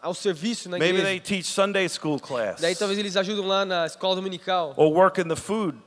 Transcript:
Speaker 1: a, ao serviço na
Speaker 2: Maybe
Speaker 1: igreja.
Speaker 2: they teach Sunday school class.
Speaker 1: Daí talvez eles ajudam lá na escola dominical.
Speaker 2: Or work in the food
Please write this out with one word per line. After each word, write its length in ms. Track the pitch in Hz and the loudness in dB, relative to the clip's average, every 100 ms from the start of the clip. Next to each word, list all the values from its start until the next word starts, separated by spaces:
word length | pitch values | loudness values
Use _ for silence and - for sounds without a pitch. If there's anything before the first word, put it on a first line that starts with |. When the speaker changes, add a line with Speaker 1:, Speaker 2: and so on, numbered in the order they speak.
Speaker 1:
a, 60 | 151 | -6
ao 40 | |
serviço 540 | 180 208 165 196 233 180 | -4 -2 -2 -2 -4 -6
na 100 | 175 | 0
Speaker 2:
Maybe 200 | 165 185 | 2 2
Speaker 1:
igreja. 80 | 196 | 2
Speaker 2:
they 120 | 185 | -2
teach 280 | - 196 165 | -2 -4 -2
Sunday 400 | - 196 196 180 | 0 2 2 0
school 300 | - 156 143 | -2 -2 -2
class. 420 | - 127 107 87 | -2 -4 -2 0
Speaker 1:
Daí 140 | 165 | -2
talvez 240 | 180 208 202 | 0 -2 -2
eles 180 | 202 190 | -2 -2
ajudam 300 | 190 208 190 | -2 -2 -2
lá 180 | 190 | 0
na 220 | 196 180 165 | 0 -2 -2
escola 280 | - 190 190 | -2 -2 -2
dominical. 580 | 190 180 - 185 160 135 | -4 -8 -2 -2 -2 4
Speaker 2:
Or 160 | 151 | 4
work 260 | 160 185 185 | 8 6 6
in 60 | 170 | -2
the 80 | 156 | -2
food 420 | - 214 196 139 | -2 -2 -2 -4